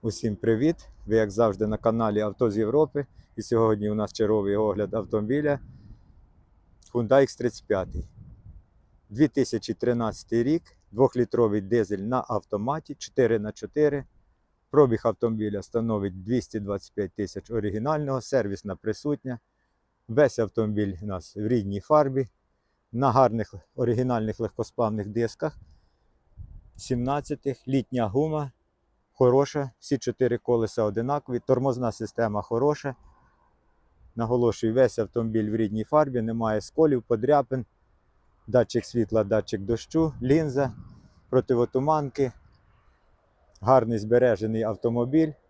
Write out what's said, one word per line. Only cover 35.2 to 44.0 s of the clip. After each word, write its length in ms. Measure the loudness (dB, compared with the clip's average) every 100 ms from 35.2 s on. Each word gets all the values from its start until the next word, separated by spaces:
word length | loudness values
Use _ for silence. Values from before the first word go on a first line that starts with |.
| 0 0 0
в 40 | 0
рідній 280 | -2 -2
фарбі, 380 | 0 2 2 -2
немає 400 | -4 -2 -2 -2
сколів, 420 | -4 2 4 2
подряпин, 640 | 0 -2 4 2 2 -6 -8 _ _ _ _ _ _ _ 0
датчик 380 | 2 2 0 -2
світла, 380 | -2 0 0
датчик 380 | 2 0 0 -8
дощу, 520 | -4 -6 -2 0 0 -2
лінза, 520 | 0 2 2 -2 -4 -6 -20 -20 -20 _ _
противотуманки. 1000 | 0 2 0 2 2 4 4 0 -2 -2 -4 -20 _ _ _ _ _ _ _ _ _ _ _
Гарний 380 | 4 4 4
збережений 640 | -4